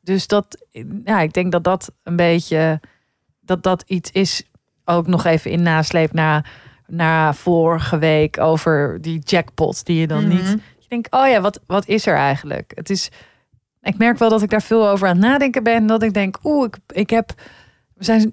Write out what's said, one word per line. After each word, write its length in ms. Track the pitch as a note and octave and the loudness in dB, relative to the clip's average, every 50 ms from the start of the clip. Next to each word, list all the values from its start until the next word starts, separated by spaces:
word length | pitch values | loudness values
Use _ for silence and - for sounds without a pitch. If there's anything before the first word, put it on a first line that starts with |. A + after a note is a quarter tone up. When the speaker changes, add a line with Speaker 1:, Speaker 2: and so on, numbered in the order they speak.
Speaker 1:
Dus 260 | _ - F#3+ F#3+ - | _ -2 -2 -2 0
dat, 400 | - G#3 G#3 G3 _ - - - _ _ - A#2 C#3 - - - | 0 0 0 0 _ -16 -20 -20 _ _ -16 -14 -12 -12 -10 -4
ja, 160 | - A3 G3 | -2 0 0
ik 120 | D#3+ D#3 - | 0 0 0
denk 200 | F#3 F#3 F3+ F3+ | -2 -2 0 -2
dat 120 | F3 E3 | 0 0
dat 280 | F3+ F#3 F#3 - - - _ _ | 0 -2 -2 -4 -12 -18 _ _
een 140 | - F3 | -6 0
beetje, 640 | E3+ F3 E3+ E3+ F3 E3 - E3 D#3 D#3+ D#3+ D#3 D#3 - - _ _ _ _ _ _ _ _ _ _ | 0 2 2 2 0 0 -2 -2 0 0 0 0 -2 -6 -14 _ _ _ _ _ _ _ _ _ _
dat 220 | _ - F#3 F3 - | _ -4 -4 -2 0
dat 220 | F#3 F#3 F3+ - | -2 -2 -2 -4
iets 240 | _ G3 F3+ - - | _ -6 -6 -6 -4
is, 320 | - G3 G3 - - - - _ _ _ _ _ _ _ _ | -2 -2 0 0 -2 -6 -10 _ _ _ _ _ _ _ _
ook 220 | - E3+ E3+ E3+ | 0 0 0 2
nog 180 | D#3+ F3+ E3 - | 2 0 0 2
even 260 | F3 E3 D#3+ - - | 2 0 0 0 -2
in 120 | - E3+ F3 | -2 0 0
nasleep 500 | E3+ D#3+ D#3+ D#3+ - - F3 D#3+ D#3 - | 2 2 0 0 0 0 0 0 0 0
na, 320 | D#3+ D#3+ D#3 D#3 D3+ D3+ - - - - - _ _ _ | 0 0 0 0 0 -2 -6 -14 -20 -20 -20 _ _ _
na 480 | _ - E3+ E3+ D#3+ D#3+ D#3+ D#3 D#3 D3 | _ -6 -2 0 0 2 2 2 0 0
vorige 640 | - - F3 F3 E3 D#3+ E3 E3+ E3 D#3+ - - D#3 | -2 -2 0 2 2 4 2 2 0 -2 -2 -2 0
week 400 | D3+ D#3+ D#3 D#3 D3+ D3+ - - | 2 2 2 2 2 0 0 0
over 580 | - D#3+ D#3+ D#3+ - E3 D#3+ D3 C#3+ C3+ D#2+ F2 | 0 2 2 2 0 0 0 2 0 -2 -4 -6
die 180 | D3+ D#3+ E3 D#3+ D3 | -8 -6 -8 -8 -4
jackpot 600 | - - F3 E3 - _ - D#3+ - - - - | 0 0 0 0 -2 _ -2 -2 -2 -2 -6 -4
die 140 | - F3 D#3+ | -2 -2 0
je 60 | E3 | 0
dan 200 | D#3 D#3 D#3 - | 0 0 0 0
Speaker 2:
Mhm. 100 | - E3+ | 2 0
Speaker 1:
niet, 120 | F3+ F#3 F#3 G3+ G#3+ - - _ _ | 0 0 0 -2 -2 -4 -10 _ _
je 100 | _ _ | _ _
denkt, 220 | B3 A#3+ A3+ - | -8 -8 -6 -2
oh 180 | - B3+ C4+ C4+ | 0 2 4 4
ja, 120 | B3+ G#3 | 4 2
wat, 200 | F3+ G#3 G3 - _ | 2 -2 -4 -6 _
wat 200 | _ F3 G3+ G3 | _ -4 -2 -2
is 200 | - G3+ A3 - | 0 -2 0 0
er 100 | - E3+ | 0 0
eigenlijk? 560 | C#3+ C#3 C#3 C#3 C#3+ - D3 - - - _ - | 2 2 0 0 -2 -6 -10 -10 -10 -12 _ -16
Het 160 | - E3 - | -16 -8 -6
is, 200 | G3 F#3+ - - _ - - _ _ _ _ _ _ _ _ _ _ _ _ | -6 -6 -6 -8 _ -20 -20 _ _ _ _ _ _ _ _ _ _ _ _
ik 160 | F#3+ G3 - | -6 -2 0
merk 200 | A3+ A#3 A#3+ - | 2 2 2 4
wel 100 | A#3+ A3+ | 2 2
dat 140 | A3 A3 G#3 | 4 2 0
ik 80 | G3 | 0
daar 120 | G#3+ G#3+ - | -2 -2 0
veel 260 | - A3 A3+ A3 G3+ | 0 2 2 4 4
over 200 | G3+ G3 F#3+ F#3+ | 2 2 2 2
aan 80 | F3 | 4
het 80 | F3 G3+ | 4 4
nadenken 380 | A#3+ C4+ C#4+ C#4 C4+ A#3 C4 A3 | 4 4 2 2 0 0 0 0
ben, 240 | A#3 A#3 A3+ A3 | 2 2 2 2
dat 160 | G#3+ A3 A3+ A3 | 2 2 2 0
ik 120 | A3 F#3+ | 0 0
denk, 240 | G#3 G3 F#3+ F#3+ - - | 0 -2 -2 -6 -6 -4
oeh, 200 | D4 D4+ D4 C4 | -2 0 0 0
ik, 100 | A3+ - - _ _ - | -2 -6 -12 _ _ -4
ik 140 | - G#3+ - | -4 -2 2
heb, 220 | A3+ A3+ A3+ _ - _ - - - - - _ _ _ _ _ _ | 0 0 0 _ -10 _ -20 -20 -20 -20 -20 _ _ _ _ _ _
we 100 | _ F#3+ | _ -2
zijn 160 | A3+ A3+ A3 G#3+ A3 | 2 4 4 4 2